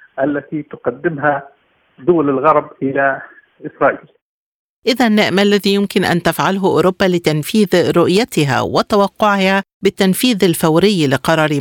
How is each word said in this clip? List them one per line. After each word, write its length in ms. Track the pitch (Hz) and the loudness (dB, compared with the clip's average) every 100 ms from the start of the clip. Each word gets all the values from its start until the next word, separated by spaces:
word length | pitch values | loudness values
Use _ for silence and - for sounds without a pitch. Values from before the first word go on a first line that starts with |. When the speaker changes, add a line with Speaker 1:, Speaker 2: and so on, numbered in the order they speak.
| - - | -20 -6
Speaker 1:
التي 400 | 143 143 135 156 | -4 -4 -6 -10
تقدمها 840 | 147 - 127 127 170 147 147 143 - _ _ _ _ _ | -10 -8 -8 -6 -6 -2 -2 -2 -8 _ _ _ _ _
دول 300 | 131 170 147 | 0 2 2
الغرب 420 | 131 147 151 147 - | 0 2 2 -2 -8
إلى 400 | 135 139 139 139 - - _ _ 127 | -6 -2 -2 -2 -10 -20 _ _ -20
إسرائيل. 420 | - 139 107 - _ _ _ _ _ _ _ 226 | -2 -2 -2 -12 _ _ _ _ _ _ _ -4
Speaker 2:
إذن 480 | 247 240 214 160 185 | 0 2 2 2 2
ما 60 | |
الذي 320 | 202 202 196 | 2 2 0
يمكن 300 | 202 202 208 | -2 -2 -2
أن 180 | 180 175 | 0 0
تفعله 420 | 170 160 151 190 | -2 -2 -2 0
أوروبا 400 | 185 143 180 185 | 0 2 0 0
لتنفيذ 920 | 196 175 - 151 143 220 196 180 139 160 | -2 0 0 -2 -2 0 2 2 2 2
رؤيتها 600 | 156 185 254 - 143 117 | 2 0 0 -2 0 0
وتوقعها 1040 | 107 135 226 208 196 - 214 202 190 196 - _ | -2 -2 -2 0 -2 0 0 2 0 0 -4 _
بالتنفيذ 640 | 190 - 190 185 254 208 | -4 0 0 2 0 2
الفوري 600 | 185 165 170 156 190 196 143 | 0 2 2 2 2 2 0
لقرار 440 | 127 - 160 151 147 | 0 0 0 0 -2